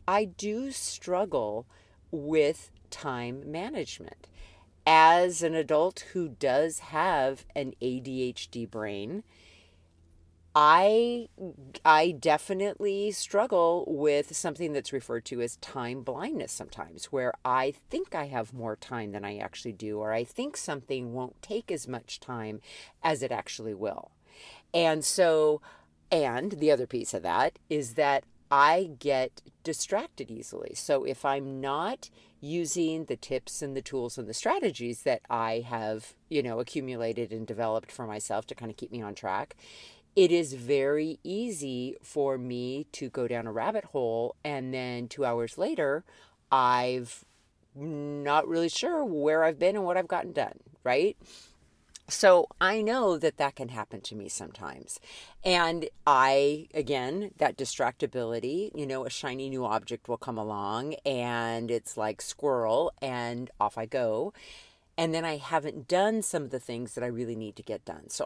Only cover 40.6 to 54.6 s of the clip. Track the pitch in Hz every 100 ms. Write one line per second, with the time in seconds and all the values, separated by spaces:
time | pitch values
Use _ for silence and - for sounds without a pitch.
40.6 | 120 139 139 151 156 151 170 196 240 170
41.6 | 139 123 127 - - 151 139 131 123 123
42.6 | 123 139 156 - 131 - 120 120 113 110
43.6 | 135 214 - 143 120 113 120 - 151 143
44.6 | 131 131 127 120 120 - 131 120 117 -
45.6 | 208 311 143 147 - - - _ - 135
46.6 | 123 123 127 127 120 - - _ _ _
47.6 | _ 139 151 147 147 143 143 151 - 165
48.6 | 165 - 269 330 262 156 147 156 160 147
49.6 | 175 202 185 180 180 175 180 151 120 -
50.6 | - - 123 131 190 - - - - _
51.6 | _ _ _ - - - 202 180 - -
52.6 | 185 220 214 254 214 165 160 - 139 -
53.6 | 123 120 104 104 - 107 98 - 82 -